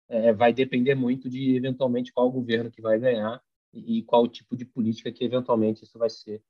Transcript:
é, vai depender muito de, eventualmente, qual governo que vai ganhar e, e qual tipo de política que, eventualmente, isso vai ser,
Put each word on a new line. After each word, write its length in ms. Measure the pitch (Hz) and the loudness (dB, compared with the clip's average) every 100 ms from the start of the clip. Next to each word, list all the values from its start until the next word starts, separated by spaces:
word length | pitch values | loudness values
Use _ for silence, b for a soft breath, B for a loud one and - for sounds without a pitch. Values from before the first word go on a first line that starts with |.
| - | -6
é, 240 | 117 117 | 0 2
vai 220 | 104 123 | 4 4
depender 420 | 123 131 127 127 135 | 4 0 2 2 2
muito 340 | 123 131 127 | 0 -2 -6
de, 260 | 127 135 127 | -4 0 0
eventualmente, 580 | 131 127 131 123 123 | 0 -2 -2 -2 -4
qual 180 | - 127 | 0 0
governo 400 | 131 117 113 113 | 0 -2 -2 -4
que 100 | - | -6
vai 160 | 110 113 | 0 2
ganhar 440 | 127 113 107 127 _ _ _ | 2 0 -2 -8 _ _ _
e, 260 | 117 - 113 | -16 -4 -4
e 40 | |
qual 240 | 110 120 120 | 2 2 2
tipo 280 | - - 120 | -2 -12 -10
de 100 | 123 | -10
política 460 | - 110 113 120 | -4 -2 -2 -8
que, 120 | - | -6
eventualmente, 600 | 123 127 123 117 110 110 | -2 -2 0 2 2 0
isso 140 | - 113 | -8 -4
vai 120 | 117 | -4
ser, 320 | - - 107 _ | -4 -14 -14 _